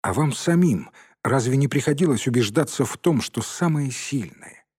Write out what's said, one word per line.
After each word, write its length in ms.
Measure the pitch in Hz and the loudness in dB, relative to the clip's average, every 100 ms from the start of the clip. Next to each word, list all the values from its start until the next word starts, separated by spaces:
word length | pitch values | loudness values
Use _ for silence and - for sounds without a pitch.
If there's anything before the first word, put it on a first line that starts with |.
А 120 | 95 | -2
вам 180 | 98 151 | 0 0
самим 600 | 120 - 170 180 98 - - - _ | 0 0 4 4 0 -4 -20 -20 _
разве 340 | - 131 120 135 | -2 0 2 2
не 100 | 139 | 2
приходилось 580 | 143 156 143 175 120 131 | 0 0 2 2 2 2
убеждаться 600 | 120 107 113 143 - 127 | 2 2 0 -2 -2 -4
в 120 | - | 0
том, 220 | 175 143 | 0 0
что 220 | - - | -2 -6
самое 500 | - - 175 156 139 | -8 -2 0 0 -2
сильное 760 | 123 - 139 92 - - - _ | -6 -6 -6 -6 -14 -20 -20 _